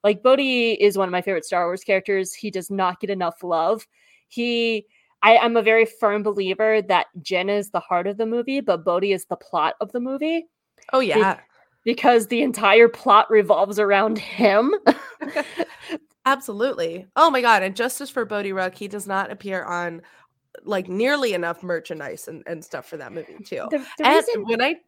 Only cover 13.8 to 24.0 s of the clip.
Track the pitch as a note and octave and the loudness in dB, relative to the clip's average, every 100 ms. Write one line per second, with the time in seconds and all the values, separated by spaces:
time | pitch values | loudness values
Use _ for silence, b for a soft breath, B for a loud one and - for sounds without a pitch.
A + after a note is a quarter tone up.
13.8 | G3+ G3 A3 A3 - - A3+ G3+ C4 G#4 | 2 2 2 -4 -8 0 2 4 2 2
14.8 | - - - - C#4+ D4 C#4+ - - - | 0 0 -8 -14 -8 -8 -8 -8 -10 -10
15.8 | - D#4+ _ _ C4 C4+ C4 G3+ B3+ - | -12 -12 _ _ -2 -2 -4 -4 -4 -2
16.8 | E3 F3 F#3 - E4 C4 A#3+ G#3+ F#3+ F#3+ | -6 -8 -6 4 4 4 4 4 2 -4
17.8 | A#3+ - C#4 C4 G#3 G#3 G3 F#3+ F#3 F#3 | -6 -6 -8 -6 -4 -6 -4 -4 -6 -6
18.8 | G3+ G#3 G3 G3 G3 G3+ G3 F#3+ - F3 | -12 -10 -6 -4 -4 -10 -8 -8 -6 -6
19.8 | F3 E3+ b b b _ _ - - G3 | -6 -10 b b b _ _ -18 -6 -6
20.8 | F#3 F#3 B3 D4 B3 F3+ E3+ E3+ F3+ E3+ | -4 -2 0 0 -2 -2 -6 -8 -6 -8
21.8 | - D#3 C#3 - - D#3 - E3 - - | -6 -12 -12 -14 -16 -16 -14 -14 -12 -14
22.8 | - D#3+ A#2+ E3 - - G3+ - - D4 | -14 -16 -14 -14 -16 -20 -12 -10 -6 -6
23.8 | - - | -8 -4